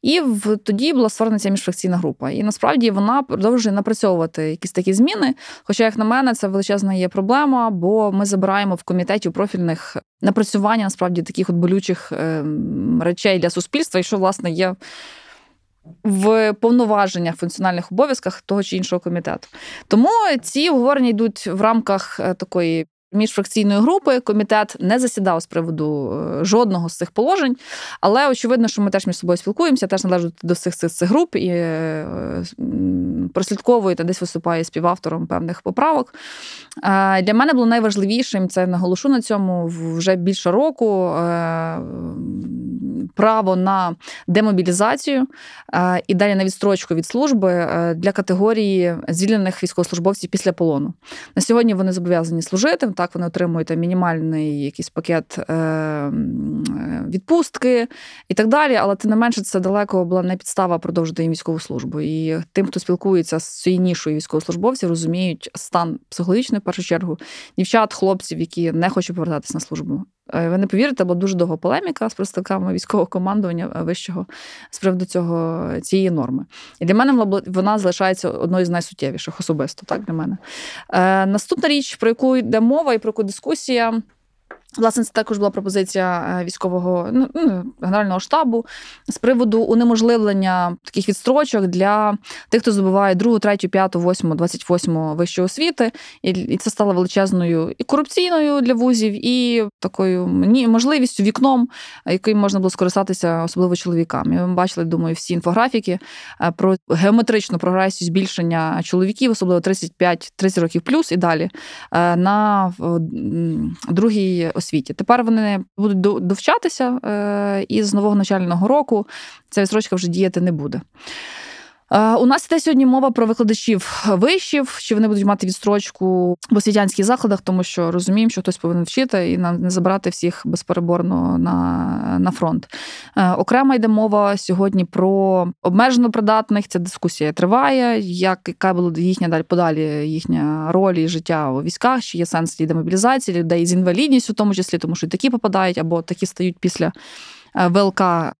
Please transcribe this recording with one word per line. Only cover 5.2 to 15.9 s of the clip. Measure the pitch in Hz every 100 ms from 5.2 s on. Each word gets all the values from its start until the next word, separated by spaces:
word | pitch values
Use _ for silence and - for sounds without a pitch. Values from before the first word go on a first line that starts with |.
| 285 269 - -
Хоча, | _ 202
як | 226 220
на | 214
мене, | 247 269
це | 233 196
величезна | 196 196 202 196
є | 190 180
проблема, | 196 196 262 294 262 226
бо | 190 170 214 208
ми | 196 202
забираємо | 196 190 196 202 180
в |
комітеті | - 180 175 208 196
профільних | - 202 - 170 160 - - _ _
напрацювання, | 196 196 208 208 202 226
насправді, | 202 - 180 175
таких | 165 - 185
от | 175
болючих, | 175 190 190 180 -
е, | - 160 160 151 151 - 139 - 165
речей | 165 175 214 190
для | 170
суспільства, | 175 - 285 320 185
і |
що, | 175 208
власне, | 185 196 180
є | 160 185 185 - - - - - - _ _ _ _ -